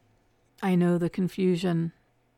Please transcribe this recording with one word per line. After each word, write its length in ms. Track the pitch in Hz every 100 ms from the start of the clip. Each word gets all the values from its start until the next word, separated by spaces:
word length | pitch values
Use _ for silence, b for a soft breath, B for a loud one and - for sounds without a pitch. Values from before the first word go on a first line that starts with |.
| _ _ _ _ _ -
I 100 | 196
know 240 | 180 175 175
the 120 | 170
confusion 840 | - 180 - 185 175 180 170 165 _ _ _ _